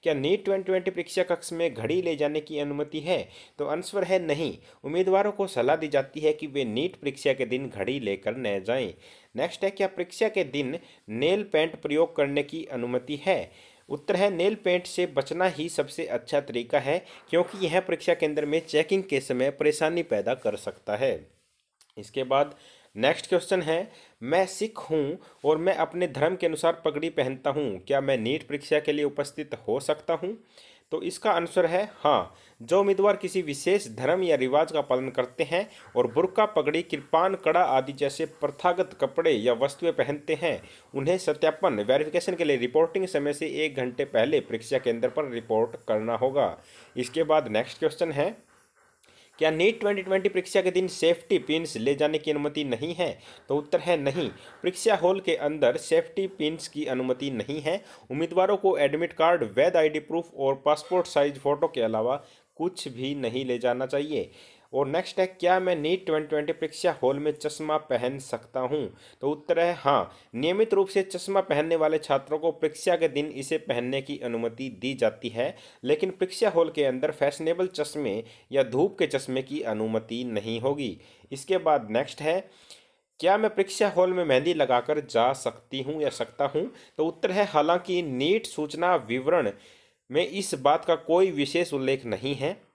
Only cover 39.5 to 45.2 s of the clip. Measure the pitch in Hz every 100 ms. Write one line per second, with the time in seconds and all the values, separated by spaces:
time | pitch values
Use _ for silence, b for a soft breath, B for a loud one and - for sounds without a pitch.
39.5 | 117 135 - 170 160 131 147 147 156 170
40.5 | 104 B B B 139 139 185 170 147 156
41.5 | 151 190 110 104 135 156 170 - 175 160
42.5 | 135 123 143 165 190 185 151 143 147 160
43.5 | - 156 135 127 123 139 117 123 151 -
44.5 | 113 - 135 127 117 123 151